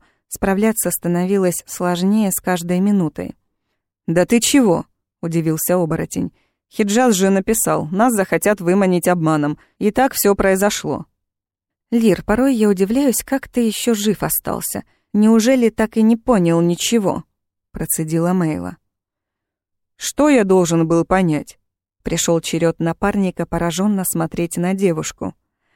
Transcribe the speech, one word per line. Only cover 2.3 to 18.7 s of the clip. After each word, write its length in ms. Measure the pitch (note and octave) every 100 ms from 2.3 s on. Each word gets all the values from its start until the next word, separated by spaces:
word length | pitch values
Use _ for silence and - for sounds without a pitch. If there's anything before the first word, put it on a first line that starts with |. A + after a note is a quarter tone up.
с 100 | -
каждой 380 | F#3+ F3+ E3+ F3+
минутой. 560 | G3+ G3+ D#3 - - - _ _ _ _ _ _ -
"Да 180 | E3 F3
ты 160 | A#3
чего?" 440 | - C#4+ A3 D#3 - _ _ _
удивился 540 | E3 E3 D#3+ D#3 - F3+
оборотень. 580 | D#3+ D#3+ D#3+ F3+ F3 - _ _ _
"Хиджаз 460 | - G3+ A3+ B3+ F#3
же 140 | F#3+
написал, 560 | G3 F#3+ A3+ - D#3 D#3
нас 220 | A3 B3+
захотят 460 | G#3+ F#3 E3 G3+ G#3
выманить 480 | E3+ G3 F#3 F3+ F3+
обманом. 500 | F3+ D#3+ D#3 D3 D3+ _ -
И 140 | G#3
так 220 | B3 C4+
всё 220 | - G3+ G3+
произошло". 680 | G3 F#3+ G#3 - D3+ B2+ - _ _ _ _ _ _ _ _
"Лир, 320 | A#3 A3+ F3
порой 320 | - G#3+ C4+ A#3
я 120 | G#3
удивляюсь, 560 | F#3 G3 B3+ C#4+ -
как 240 | - C4+ -
ты 140 | A#3+
ещё 320 | A3+ - A#3+
жив 300 | G#3+ G#3+ F#3
остался. 600 | C#3+ - - - - - - _ _
Неужели 560 | G#3 G#3+ A3+ A3+ C4+ A3+
так 260 | - A3 A3+
и 60 |
не 160 | A3 A#3
понял 420 | - G#3+ E3+ E3+
ничего?" 640 | E3+ F3 - A#3 F#3 - - _ _ _ _
процедила 640 | - F3 - D#3+ E3 F3
Мейла. 440 | F#3 D#3+ D3+ -